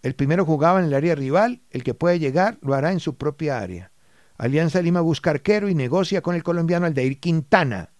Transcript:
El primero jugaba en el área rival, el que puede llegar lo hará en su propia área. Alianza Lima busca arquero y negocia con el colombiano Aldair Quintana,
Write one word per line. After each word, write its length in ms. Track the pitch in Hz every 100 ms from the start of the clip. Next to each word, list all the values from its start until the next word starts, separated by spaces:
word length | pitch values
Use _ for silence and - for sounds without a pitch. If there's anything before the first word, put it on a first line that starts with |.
El 140 | 127 127
primero 300 | 139 175 160
jugaba 340 | 151 165 190
en 60 | 165
el 80 |
área 220 | 139 170 147
rival, 460 | 131 170 233 240 _
el 120 | 127
que 100 | 123
puede 260 | 113 170 175
llegar 380 | 143 151 202 214
lo 120 | 135
hará 180 | 135 156
en 80 | 180
su 160 | 160 131
propia 440 | 147 143 151 123
área. 320 | 92 90 90 _ _ _ _ -
Alianza 440 | 120 147 165 185
Lima 200 | 170 175
busca 300 | 165 143 165
arquero 380 | 147 196 208 202
y 60 | 160
negocia 460 | 123 175 185 190
con 140 | 180 170
el 80 |
colombiano 420 | 170 170 165 175 170
Aldair 340 | 135 131 135
Quintana, 720 | 170 160 - 190 143 95 85